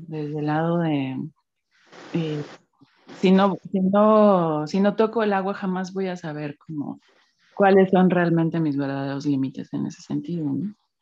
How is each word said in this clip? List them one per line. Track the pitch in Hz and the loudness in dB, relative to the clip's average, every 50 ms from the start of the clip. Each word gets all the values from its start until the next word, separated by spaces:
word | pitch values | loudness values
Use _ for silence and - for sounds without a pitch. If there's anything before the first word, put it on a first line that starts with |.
| 165 | -14
desde | 160 156 156 147 147 151 151 | -12 -10 -8 -8 -6 -6 -4
el | 151 | -2
lado | 151 151 156 165 170 170 175 | -2 0 0 0 0 0 0
de, | 165 160 147 139 135 131 131 135 143 156 _ _ _ _ _ _ _ _ _ _ _ _ - - - - - | 0 0 0 -2 -2 -4 -6 -8 -8 -10 _ _ _ _ _ _ _ _ _ _ _ _ -20 -20 -14 -8 -6
eh, | 170 160 156 151 147 147 - - - _ _ _ _ _ _ _ _ _ - - - | -4 -4 -4 -6 -8 -8 -12 -16 -20 _ _ _ _ _ _ _ _ _ -20 -8 0
si | - 185 | 4 4
no, | 190 190 202 196 175 - - - | 6 6 6 4 0 -2 -8 -6
si | - 190 | -4 -2
no, | 190 185 196 208 214 214 214 214 214 208 196 180 170 165 156 151 151 | 0 2 4 4 4 6 6 6 6 6 4 4 2 0 -2 -2 -4
si | 147 190 190 | -2 0 0
no | 196 202 202 | 2 2 2
toco | 226 220 220 220 233 214 | 2 0 0 0 -2 -2
el | 208 196 | 0 0
agua, | 190 185 196 202 | -2 -2 -4 -6
jamás | - 202 190 180 185 190 180 190 | -6 -4 -4 -4 -4 -6 -6 -6
voy | 190 190 | -6 -6
a | 185 180 | -6 -6
saber | 175 - 156 151 151 151 147 147 | -8 -10 -10 -8 -8 -8 -10 -12
cómo, | _ _ - 156 147 135 - - - _ _ _ _ _ _ _ _ _ _ - | _ _ -12 -8 -8 -8 -8 -10 -14 _ _ _ _ _ _ _ _ _ _ -2
cuáles | - 202 196 196 190 190 190 | 2 4 6 6 6 6 4
son | 196 180 185 180 | 4 4 4 4
realmente | 175 180 175 170 170 165 165 160 - 165 | 4 2 2 2 2 0 0 0 0 -2
mis | 160 147 139 | -2 -2 -2
verdaderos | 139 143 135 139 139 139 139 139 139 143 | -2 -4 -4 -4 -6 -6 -6 -6 -4 -2
límites | 147 139 131 131 135 139 - - - - | -2 -2 -2 -2 -4 -6 -10 -14 -10 -8
en | 143 139 | -6 -6
ese | - - - | -8 -8 -12
sentido, | - - 160 147 147 165 175 165 151 | -12 -8 -8 -8 -6 -6 -8 -6 -4
¿no? | 139 135 139 180 208 208 _ _ _ _ _ | -4 -4 -4 -6 -8 -10 _ _ _ _ _